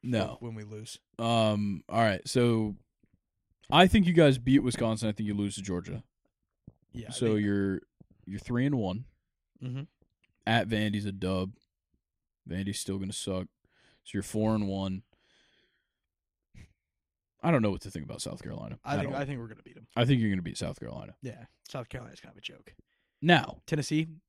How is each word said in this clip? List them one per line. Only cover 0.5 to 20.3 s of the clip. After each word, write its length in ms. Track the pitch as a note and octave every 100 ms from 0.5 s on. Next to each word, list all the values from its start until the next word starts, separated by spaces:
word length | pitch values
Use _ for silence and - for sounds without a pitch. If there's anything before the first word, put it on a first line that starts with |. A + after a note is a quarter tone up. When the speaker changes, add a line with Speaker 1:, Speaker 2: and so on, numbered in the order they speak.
| A2
Speaker 2:
we 80 |
lose. 360 | G#2 G#2+ A2+ - _ -
Speaker 1:
Um, 640 | A#2 A#2 A2 G#2 G#2 F2+ -
all 120 | A2
right, 240 | A2+ F#2 -
so 480 | B2+ A#2+ A2+ G#2+ G2+ _ _ _ _ _ _ _ _ _
I 160 | D3 F#3
think 180 | A3 F3
you 80 |
guys 240 | E3 D3+ B2+
beat 220 | A#2+ C3+
Wisconsin. 500 | B2+ - A#2 A2 A2
I 20 |
think 140 | G2+ G#2+
you 60 |
lose 220 | G2+ G2+ F#2+
to 60 |
Georgia. 420 | F#2+ F2+ E2+ F#2+ - _ _ _ _ _ - _ _
Speaker 2:
Yeah, 140 | A#2+ A2
I 20 |
Speaker 1:
So 220 | - A#2+ G#2+
Speaker 2:
think 100 | G#2
Speaker 1:
you're, 360 | G2+ G2 F#2+ - _ - _ -
you're 140 | G2+
three 260 | - A#2+ C3+
and 100 | C#3
one. 300 | G2 F#2+ B2+ _ _ _ _ _
Speaker 2:
Mm-hmm. 180 | B2+ B2+ D3+ _ _ _ _ _ -
Speaker 1:
At 200 | A2+ G2+
Vandy's 380 | A2 G#2+ G2+ G#2
a 60 |
dub. 400 | G2 F#2 F#2+ F#2+ A2 _ _ _ _ _ _ _ _ -
Vandy's 300 | F2 G2 G2+
still 180 | - G2
gonna 160 | F#2+
suck. 340 | G2+ - F#2 F2+ _ _ _ _ _
So 80 | -
you're 100 | G2+
four 320 | G2 G#2+ G#2+ A2
and 120 | G#2
one. 360 | F#2+ F#2+ F#2+ - _ _ _ _ _ _ _ _ _ _ _ _ _ _ - - _ _ _ _ _ _ _
I 80 | -
don't 100 | D#3
know 80 | G#2+
what 100 | F#2+
to 100 | -
think 120 | F2 D2
about 160 | -
South 200 | - -
Carolina 380 | - - - -
Speaker 2:
I 120 | - C#3+
Speaker 1:
at 40 |
Speaker 2:
think, 120 | C#3
Speaker 1:
all. 60 | C3+
Speaker 2:
I 40 | C#3
think 140 | C3+
we're 80 | A#2
gonna 140 | G#2+
beat 140 | - -
'em. 100 | - -
Speaker 1:
I 100 | A#2+
think 160 | C3+
you're 80 |
gonna 120 | A2